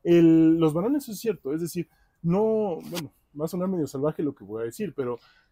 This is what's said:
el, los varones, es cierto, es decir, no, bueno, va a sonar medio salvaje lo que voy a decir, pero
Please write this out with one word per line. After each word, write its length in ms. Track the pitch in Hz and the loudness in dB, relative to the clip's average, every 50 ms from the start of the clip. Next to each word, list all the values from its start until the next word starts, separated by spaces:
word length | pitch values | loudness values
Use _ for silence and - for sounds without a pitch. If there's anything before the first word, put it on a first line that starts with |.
| - | 0
el, 540 | 175 170 170 170 165 165 160 160 160 165 | 4 6 6 8 8 8 8 6 6 4
los 160 | 165 160 156 147 | 4 2 2 2
varones, 340 | 170 196 247 294 285 - | 0 0 0 -2 -2 -4
es 100 | 240 202 | -6 -12
cierto, 360 | - - 226 180 - - 135 151 | -8 -4 -6 -6 -4 -6 -6 -6
es 80 | 160 | -4
decir, 260 | 175 160 - 175 160 _ _ _ _ _ _ _ | -6 -6 -6 -8 -8 _ _ _ _ _ _ _
no, 580 | - 165 175 202 220 220 220 220 214 196 165 156 - 147 | -2 -2 0 0 2 0 0 0 -2 -2 -4 -8 -10 -10
bueno, 240 | 170 175 147 - _ _ _ _ - 143 | -10 -10 -10 -10 _ _ _ _ -10 -8
va 60 | 156 | -6
a 20 | |
sonar 220 | 165 - 175 180 190 | -6 -4 -4 -4 -2
medio 180 | 190 175 147 | -2 -2 -4
salvaje 340 | 127 - 131 139 151 156 - | -4 -4 -4 -2 -2 -2 -2
lo 140 | 165 143 135 | -4 -6 -6
que 80 | - 104 | -8 -12
voy 200 | 95 107 110 117 | -12 -8 -8 -8
a 20 | |
decir, 280 | 117 - - 214 165 135 | -8 -6 -6 -8 -6 -4
pero 240 | - 131 123 120 - _ _ _ _ _ _ | -6 -6 -4 -6 -8 _ _ _ _ _ _